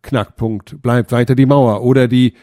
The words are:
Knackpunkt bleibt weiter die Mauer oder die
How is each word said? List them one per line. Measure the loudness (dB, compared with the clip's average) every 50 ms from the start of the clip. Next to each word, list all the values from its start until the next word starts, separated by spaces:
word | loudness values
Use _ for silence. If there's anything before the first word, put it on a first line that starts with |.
| -10
Knackpunkt | -6 -6 -6 -6 -6 _ -8 -8 -8 -8 -8 -12 -16 -20 -8
bleibt | -4 -2 -2 -2 -2 -2
weiter | -2 -2 0 0 2
die | 2 2
Mauer | 2 4 2 2 0 0 0 0
oder | 0 2 2 2 2
die | 2 0 0 0 -2 _